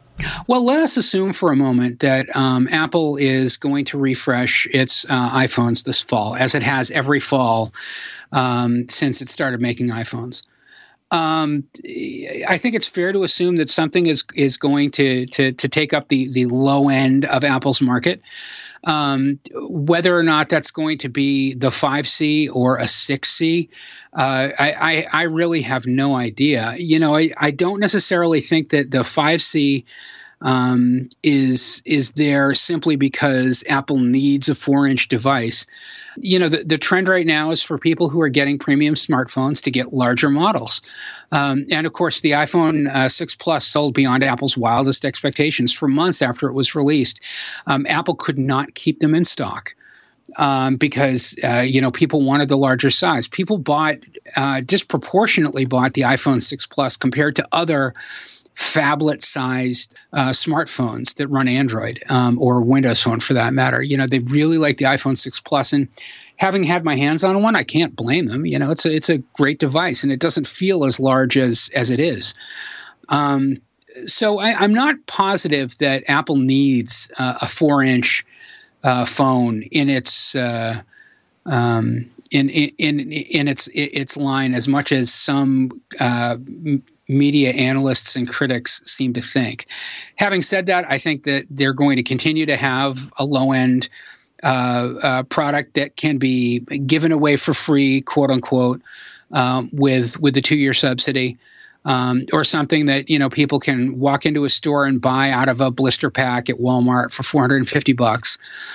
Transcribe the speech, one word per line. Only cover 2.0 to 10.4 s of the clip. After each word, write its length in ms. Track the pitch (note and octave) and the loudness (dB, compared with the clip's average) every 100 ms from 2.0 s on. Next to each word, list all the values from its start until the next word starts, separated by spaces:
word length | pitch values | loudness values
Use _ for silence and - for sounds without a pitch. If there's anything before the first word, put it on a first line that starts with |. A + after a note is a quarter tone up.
that, 340 | C#3 C3 C3 | 0 0 -2
um, 340 | C#3 C3 B2+ B2+ | -2 0 2 0
Apple 460 | D#3+ D#3 E3+ D3+ C#3+ | 0 0 0 0 0
is 400 | C3+ C3 C3 - | 2 2 0 0
going 280 | C#3+ C#3+ C#3 | -2 -2 -2
to 120 | C#3+ | -2
refresh 680 | C3+ B2+ - B2 B2 - - | -2 0 0 0 2 0 0
its, 320 | C3 B2+ - - | 0 2 0 0
uh, 220 | C3 B2 | 0 0
iPhones 540 | C3 C3 - A#2+ A#2+ | 2 0 2 2 2
this 180 | C3 A#2+ | 0 -2
fall, 320 | - A2 G#2 | 0 -2 -2
as 200 | B2+ C3 | -2 0
it 80 | D3 | 0
has 280 | B2 C#3 - | 0 0 0
every 300 | D#3 C3 C#3+ | -2 0 0
fall, 520 | - C#3 A#2+ A2+ A2 - - - - - - | 0 0 2 2 -2 -8 -12 -12 -12 -14 -6
um, 560 | C3 B2+ A#2+ A#2+ A#2+ A#2+ | -2 0 0 0 0 0
since 320 | - C#3+ A#2+ | 0 0 0
it 80 | B2 | -2
started 320 | - C#3 B2 | -2 -2 -2
making 280 | A#2+ A#2 A#2+ | -4 -2 -4
iPhones. 540 | A2+ A2+ A#2 A#2+ - | -4 -6 -8 -8 -10